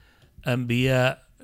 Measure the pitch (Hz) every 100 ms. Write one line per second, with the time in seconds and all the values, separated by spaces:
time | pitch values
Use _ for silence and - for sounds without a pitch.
0 | - _ _ - - 123 120 123 131 127
1 | 127 139 _ _